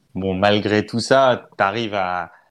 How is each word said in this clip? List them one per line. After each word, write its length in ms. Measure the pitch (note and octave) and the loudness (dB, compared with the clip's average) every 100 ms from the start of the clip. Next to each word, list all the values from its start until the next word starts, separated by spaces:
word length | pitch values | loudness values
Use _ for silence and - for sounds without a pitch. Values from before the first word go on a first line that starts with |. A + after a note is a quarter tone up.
| _ | _
bon, 180 | F#2+ F#2+ | -6 -4
malgré 540 | F#2 G2+ G#2 G2 G#2+ G#2 | 0 2 2 2 0 0
tout 140 | A#2 | -2
ça, 500 | - C3+ C3 A#2 - - | 2 4 4 2 -4 -2
t'arrives 360 | G2 A2+ A2 | -2 -2 -4
à, 380 | G2+ F2+ F2+ E2 - _ | -4 -4 -4 -8 -14 _